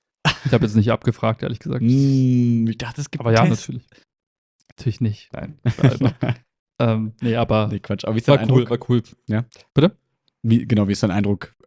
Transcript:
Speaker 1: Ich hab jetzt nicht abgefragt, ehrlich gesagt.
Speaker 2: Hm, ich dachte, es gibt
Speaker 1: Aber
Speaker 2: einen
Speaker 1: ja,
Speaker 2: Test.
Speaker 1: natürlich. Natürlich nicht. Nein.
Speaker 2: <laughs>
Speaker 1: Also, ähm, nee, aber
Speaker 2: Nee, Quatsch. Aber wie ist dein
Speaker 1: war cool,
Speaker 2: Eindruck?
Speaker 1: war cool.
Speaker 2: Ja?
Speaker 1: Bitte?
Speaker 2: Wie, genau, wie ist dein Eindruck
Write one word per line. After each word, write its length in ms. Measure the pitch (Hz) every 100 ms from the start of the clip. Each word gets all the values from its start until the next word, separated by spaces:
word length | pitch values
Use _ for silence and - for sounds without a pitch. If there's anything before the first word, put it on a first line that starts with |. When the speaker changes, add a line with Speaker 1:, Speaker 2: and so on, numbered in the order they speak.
| _ _ - - 135
Speaker 1:
Ich 80 |
hab 80 | 117
jetzt 140 | 107 107
nicht 160 | 107
abgefragt, 520 | 113 - - 117 110
ehrlich 160 | - 110
gesagt. 220 | - -
Speaker 2:
Hm, 840 | 113 135 139 135 127 123 120 117 113
ich 100 | -
dachte, 240 | 117 147
es 100 | 143
gibt 100 | -
Speaker 1:
Aber 100 | 113
Speaker 2:
einen 40 | 113
Speaker 1:
ja, 60 | 120
Speaker 2:
Test. 120 | 113
Speaker 1:
natürlich. 260 | - 123 - _ _ _ _ _ _ _ _ -
Natürlich 240 | 120 -
nicht. 320 | 113 104 -
Nein. 260 | - - - 123
Speaker 2:
<laughs> 80 | -
Speaker 1:
Also, 320 | 131 - 131 - 127 - _ _ _ -
ähm, 320 | 117 110 110 110
nee, 140 | 123 113
aber 320 | 117 107 107
Speaker 2:
Nee, 120 | 101
Quatsch. 260 | - 101 -
Aber 100 | 113
wie 40 |
ist 80 | -
dein 120 | 139
Speaker 1:
war 100 | 113
cool, 120 | 127
Speaker 2:
Eindruck? 60 | 113 120
Speaker 1:
war 80 | -
cool. 140 | 123 - - -
Speaker 2:
Ja? 180 | 107 120 - _
Speaker 1:
Bitte? 240 | 135 175 - _ _ _ _
Speaker 2:
Wie, 220 | 113 117 117
genau, 220 | 107 98
wie 60 |
ist 100 | 98
dein 80 | 104
Eindruck 440 | 98 101 98 - _